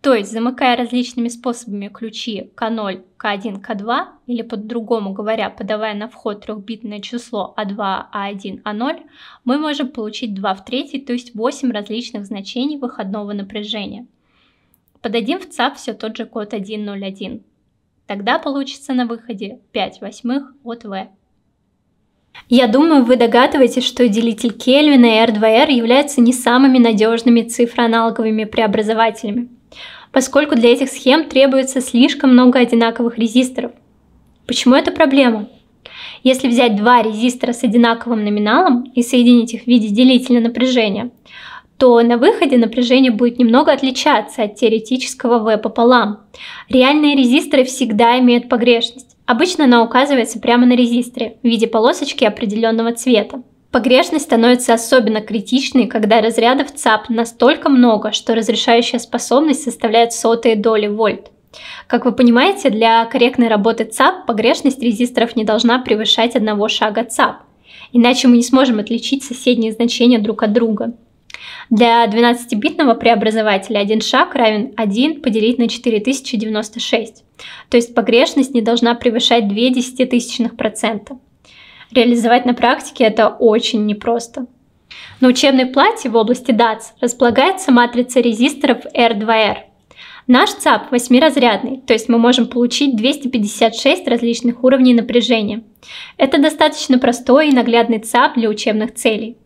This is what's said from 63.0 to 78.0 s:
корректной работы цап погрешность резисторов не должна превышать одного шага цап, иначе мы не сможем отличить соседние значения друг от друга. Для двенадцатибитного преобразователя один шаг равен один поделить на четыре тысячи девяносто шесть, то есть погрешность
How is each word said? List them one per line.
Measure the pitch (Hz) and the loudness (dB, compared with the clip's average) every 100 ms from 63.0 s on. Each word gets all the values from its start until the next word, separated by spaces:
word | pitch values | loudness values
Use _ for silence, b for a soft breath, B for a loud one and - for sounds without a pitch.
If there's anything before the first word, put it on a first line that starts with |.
| 226 | 2
корректной | 262 233 240 233 | 0 0 2 0
работы | 214 220 220 | 2 0 -2
цап | 220 - 277 370 - | -6 0 0 0 -6
погрешность | 220 233 330 277 262 | 0 0 0 -2 -2
резисторов | 233 208 240 - 233 233 | -4 -2 -2 0 -2 -2
не | |
должна | 214 214 226 247 | -2 0 2 0
превышать | 254 214 220 - 233 233 | 0 -2 0 0 0 0
одного | 214 208 214 | -2 -2 -2
шага | - 214 214 | -2 -2 -2
цап, | 240 - 240 - _ _ B B B | -6 -2 -2 -2 _ _ B B B
иначе | 247 240 254 262 | 2 4 4 4
мы | 240 | 4
не | |
сможем | 233 262 269 214 | 4 2 2 0
отличить | 202 233 - 277 | -4 -6 -4 -6
соседние | - 240 247 240 220 | -8 -4 -2 0 -2
значения | 220 233 - 247 240 | -2 -4 2 2 4
друг | 214 202 | 0 -2
от | 214 | 0
друга. | 220 226 208 233 - _ _ _ B B B B | 0 0 -2 -6 -10 _ _ _ B B B B
Для | 208 233 233 226 | 2 4 4 2
двенадцатибитного | 220 240 240 - 214 302 311 285 | 2 2 0 -4 -4 -4 0 0
преобразователя | - 233 233 220 220 214 196 196 208 | 2 2 2 0 0 0 -2 -2 -4
один | 202 220 | -2 -2
шаг | - 269 349 | 0 0 0
равен | 277 220 214 254 - | 0 0 0 -6 -4
один | 220 202 294 311 | -4 0 -2 -2
поделить | 254 214 214 240 | -4 0 0 0
на | 233 | -2
четыре | - 240 214 | -2 -2 -2
тысячи | 233 269 - 214 | -2 -6 -6 -6
девяносто | 220 214 220 233 | -4 -6 -8 -10
шесть, | - 233 214 _ _ _ B B B | -4 -4 -4 _ _ _ B B B
то | 240 | 0
есть | 233 | 0
погрешность | - | -2